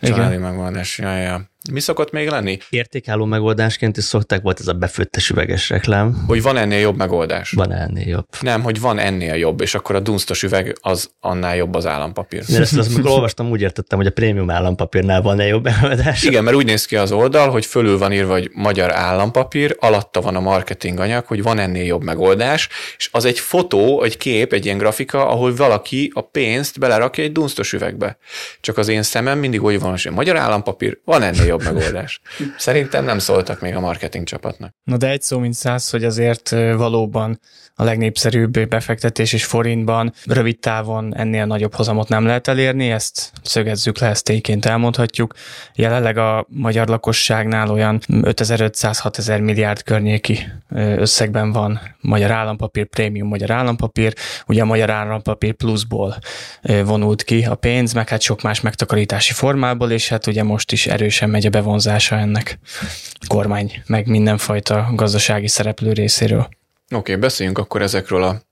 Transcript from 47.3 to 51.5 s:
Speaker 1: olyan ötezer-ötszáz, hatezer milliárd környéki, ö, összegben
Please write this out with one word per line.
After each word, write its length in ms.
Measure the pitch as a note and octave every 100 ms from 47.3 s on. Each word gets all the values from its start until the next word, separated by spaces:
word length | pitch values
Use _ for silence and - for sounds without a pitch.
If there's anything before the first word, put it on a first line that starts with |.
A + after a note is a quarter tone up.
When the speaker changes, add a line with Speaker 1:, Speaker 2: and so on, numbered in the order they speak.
| A2 A2 A2 G#2+
Speaker 1:
olyan 300 | G#2+ A2 A2 - G#2+
ötezer-ötszáz, 760 | G#2+ A2+ A2 A2+ G#2+ - G#2+ -
hatezer 420 | G#2+ - A2+ G#2
milliárd 420 | G#2+ G#2+ G#2 G#2
környéki, 560 | - G#2+ G#2+ G#2+ - A2+ - - -
ö, 280 | - G#2+ G#2
összegben 540 | A2 - A2 A2 G#2+